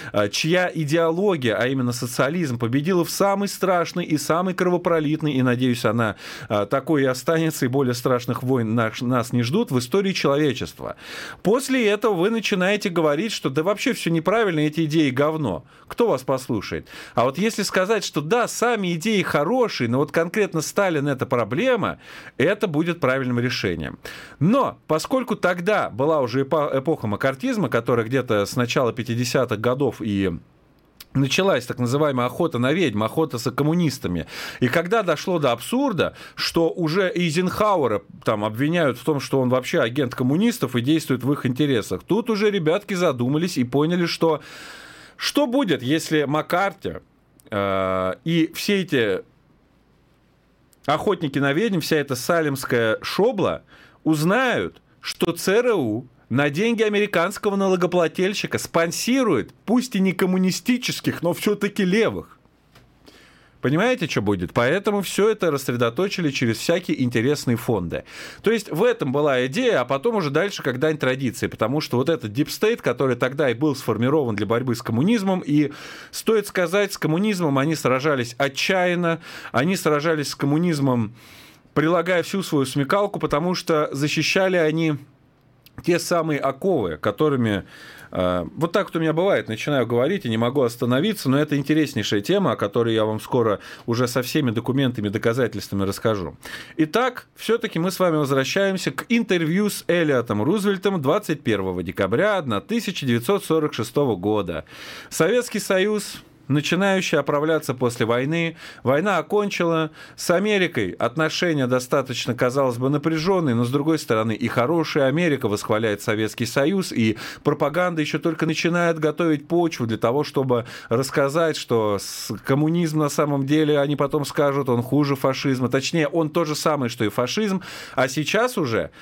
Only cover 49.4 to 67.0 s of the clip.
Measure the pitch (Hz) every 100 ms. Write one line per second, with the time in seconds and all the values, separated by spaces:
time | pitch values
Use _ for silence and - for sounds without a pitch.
49.4 | _ _ _ _ _ _ _ _ _ _
50.4 | _ _ _ _ - 151 - 185 156 139
51.4 | 139 143 226 190 - 156 139 123 - 175
52.4 | 151 135 - 123 113 107 - - 208 208
53.4 | 123 76 - - - _ - 156 160 214
54.4 | 262 175 85 - _ _ - - 170 170
55.4 | - 202 247 208 120 107 131 _ - 120
56.4 | 147 147 226 226 214 208 208 180 170 -
57.4 | 214 196 196 185 175 180 160 156 185 202
58.4 | - - - 170 170 - - 262 233 135
59.4 | 92 - - 240 - 196 190 185 185 185
60.4 | 185 180 - 247 247 156 - - 170 170
61.4 | - 208 202 202 185 202 202 95 - -
62.4 | _ _ _ - _ _ - - - -
63.4 | _ _ 127 151 233 240 165 - 101 101
64.4 | 87 - 120 180 202 202 185 - 208 214
65.4 | 175 143 - 120 117 117 196 202 160 -
66.4 | 120 110 - 170 180 160